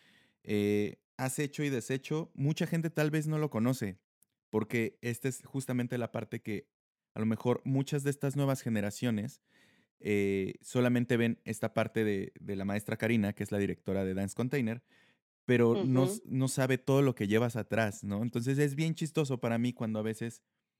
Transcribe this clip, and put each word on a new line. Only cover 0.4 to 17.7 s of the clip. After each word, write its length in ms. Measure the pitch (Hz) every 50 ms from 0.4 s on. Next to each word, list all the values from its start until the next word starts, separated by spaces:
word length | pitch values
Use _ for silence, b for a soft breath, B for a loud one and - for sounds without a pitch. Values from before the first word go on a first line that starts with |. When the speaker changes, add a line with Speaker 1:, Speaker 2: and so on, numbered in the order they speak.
| -
Speaker 1:
Eh, 580 | - 107 104 104 104 104 104 104 - - _ _ _ _ -
has 200 | 131 131 - -
hecho 260 | 147 139 - - 151
y 60 | 143
deshecho. 640 | 135 120 - - 131 135 - - 151 156 165 - -
Mucha 320 | - 139 143 165 - 175
gente 240 | 156 175 165 160 165
tal 200 | - - 151 151
vez 180 | 147 156 147 151
no 100 | 156 151
lo 120 | 151 143
conoce, 500 | - 107 113 123 131 - 113 98 90 - _ _ _ _ _ _ _ _ _ -
porque 480 | - 110 107 - - 117 113 - - -
esta 260 | - 120 117 - - 135
es 140 | 127 - -
justamente 540 | - - 139 135 - 127 123 123 120 127 120
la 140 | 117 110
parte 300 | - 120 110 - - 104
que 260 | - 110 104 95 - _ _ _ _ _ _ _ _ _ -
a 60 | 104
lo 60 | 110
mejor 360 | 110 110 107 - 123 120 - -
muchas 400 | 131 135 135 139 - 151 147 139
de 60 | 143
estas 260 | 139 - - 139 127
nuevas 260 | 143 139 135 135 127
generaciones, 800 | - 120 113 104 101 104 - - 123 123 113 104 104 131 - - b b b b b b b b b b b _
eh, 540 | - - 104 101 98 98 98 98 95 98 - -
solamente 540 | - - - 127 123 123 123 120 120 - 123
ven 240 | 117 117 117 113 _ -
esta 300 | - 110 - - 110 -
parte 300 | 113 110 - - 113 110
de, 280 | 107 101 95 101 - - -
de 160 | 87 98 101
la 80 | 95 95
maestra 320 | 98 101 107 - - 113
Karina, 380 | - 117 110 117 113 101 101 104
que 100 | - 104
es 80 | -
la 60 | 107 101
directora 460 | 101 92 87 - - - 95 95 95
de 100 | 95 95
Dance 200 | 95 98 95 -
Container, 480 | - 120 127 147 143 120 110 113 120 _ b b b b b b b b _ _ _ -
pero 300 | - 123 117 120 113 117 202
no 240 | - 131 127 127 135
s-, 160 | - 202 233
Speaker 2:
Ujú. 160 | - - -
Speaker 1:
no 120 | 131 131 131
sabe 300 | - 139 131 127 131 127
todo 240 | - - 135 139
lo 120 | 143 131 117
que 140 | - 107 98
llevas 280 | 104 113 120 120 110
atrás, 480 | 110 101 -